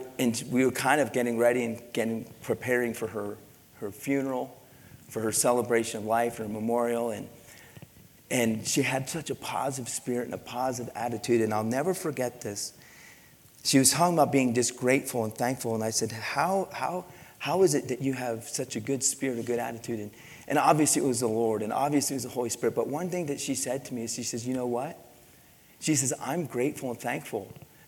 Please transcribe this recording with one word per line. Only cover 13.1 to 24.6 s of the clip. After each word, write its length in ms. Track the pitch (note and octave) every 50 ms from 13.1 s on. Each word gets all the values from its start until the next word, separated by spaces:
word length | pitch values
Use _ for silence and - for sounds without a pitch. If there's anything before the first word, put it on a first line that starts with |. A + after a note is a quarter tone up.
| - - - - - - - - - - -
She 140 | - - C#3
was 140 | C3 B2+
talking 240 | - C#3+ F3 F3+ F3
about 160 | D#3+ C#3 A#2+
being 240 | B2+ C#3 C3 B2 A2+
just 200 | B2 A#2+ - -
grateful 480 | - B2+ B2 C3 C#3+ C#3 - - B2 A2
and 80 | G#2+
thankful. 440 | A2 - B2 A#2+ C3 C3 - A#2 A2+
And 80 | A2 A2
I 80 | A2
said, 200 | A2 - A2+ G#2+
"How, 580 | A2+ A2+ A2+ - - C#3 D3+ F3+ F#3+ G3 F#3 -
how, 340 | - - C3 C#3 E3+ F3+ - - - - - - - -
how 240 | - C#3+ D#3 F#3
is 140 | G3 E3+ D3
it 140 | C#3 - -
that 120 | B2+ -
you 120 | B2+ C3+ C3
have 320 | B2 B2+ B2 A2+ A2 A2
such 300 | - - - C3 A#2+ -
a 40 | A#2
good 240 | G#2+ B2 C#3 C3 -
spirit, 340 | - - - C3+ C3+ B2 A#2
a 60 | A2
good 160 | A2+ A#2+ A#2
attitude?" 400 | A#2 A#2+ A#2+ A2 - - A#2+ G#2+
And, 120 | G#2 G#2 - - - - - - - -
and 100 | - D3
obviously 460 | C3 D3+ E3 D3+ D3+ C#3 - C#3+ C3+
it 40 | C#3
was 120 | A#2+ A2+
the 80 | B2+ A2
Lord. 340 | A2 A2+ A#2 A2+ A2 G#2
And 100 | G#2+ G#2+
obviously 440 | - - C3+ D3 D3 C#3+ C3 - C#3+
it 20 | C3
was 60 | A#2
the 60 | B2
Holy 200 | - B2+ B2 A#2
Spirit. 240 | - - - A#2 -
But 140 | B2 A2+ -
one 220 | C3+ D#3 F3+ F3+
thing 180 | F3 F3+ E3+ C#3+
that 120 | C#3+ B2
she 140 | - - C3+
said 320 | B2+ - B2+ B2 C3+ C3+
to 80 | - C3
me 100 | A#2 A2+
is 120 | A2+ -
she 80 | - A#2+
says, 240 | - - A#2+ A2+ B2+
"You 80 | C3
know 120 | B2+